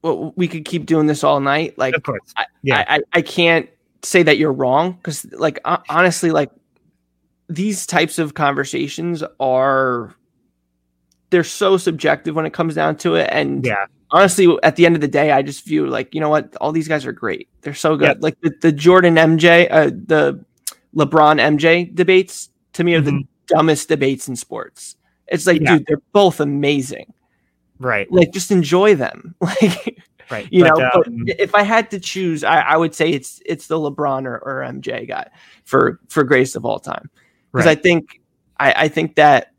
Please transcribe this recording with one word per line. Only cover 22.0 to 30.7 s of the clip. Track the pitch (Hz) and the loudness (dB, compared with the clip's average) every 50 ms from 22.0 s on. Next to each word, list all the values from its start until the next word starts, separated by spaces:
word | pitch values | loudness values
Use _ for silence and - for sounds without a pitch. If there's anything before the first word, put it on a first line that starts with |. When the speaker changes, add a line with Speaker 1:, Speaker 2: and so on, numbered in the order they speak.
| 180 185 185 185 190 - - - - _ _ _ _ _ _ | 2 4 4 4 2 0 -10 -18 -18 _ _ _ _ _ _
Speaker 1:
to | - 170 | -2 0
me, | 175 170 | 0 2
are | 160 | 2
the | 143 147 | 0 0
Speaker 2:
Mm-hmm. | 139 139 139 _ _ _ _ | -2 -4 -6 _ _ _ _
Speaker 1:
dumbest | - - 160 160 160 151 143 - - | 0 0 2 2 2 0 0 -2 -4
debates | 160 143 139 135 135 131 - | -2 0 0 -2 -2 -4 -8
in | 139 127 | -12 -12
sports. | 117 - _ 110 107 - - _ - - - - _ _ _ _ _ _ | -12 -12 _ -12 -12 -12 -14 _ -20 -20 -20 -20 _ _ _ _ _ _
It's | - - 165 - | -6 -6 -2 2
like, | 185 175 156 | 2 2 2
Speaker 2:
Yeah. | 156 127 139 | 4 2 2
Speaker 1:
dude, | 151 135 | 2 2
they're | - 151 147 _ _ - | -2 -4 -4 _ _ 2
both | 202 202 180 - - | 4 4 4 2 0
amazing. | 147 143 143 143 143 139 147 139 135 139 - - - _ - _ _ _ _ _ _ _ _ _ _ _ _ _ | -4 -2 -2 -2 0 0 0 -2 -4 -8 -12 -14 -16 _ -20 _ _ _ _ _ _ _ _ _ _ _ _ _
Speaker 2:
Right. | 127 127 113 104 98 - | -4 -2 -2 -2 -2 0
Speaker 1:
Like, | 180 180 170 170 | 2 2 2 2
just | - 190 175 - | 0 -10 -4 0
enjoy | 202 180 160 139 165 180 202 214 196 | 0 0 2 2 2 2 4 4 4
them. | 143 123 - - - - 165 - | 2 0 -6 -8 -12 -20 -20 -8
<laughs> | _ | _
Like, | 180 170 196 - - 190 175 - - 233 - _ _ _ _ _ - _ | -6 -4 0 2 2 2 0 -2 -8 -12 -12 _ _ _ _ _ -16 _
Speaker 2:
Right. | 127 107 - - | -12 -12 -10 0
Speaker 1:
you | - 185 170 | 4 4 6
Speaker 2:
But, | 165 | 6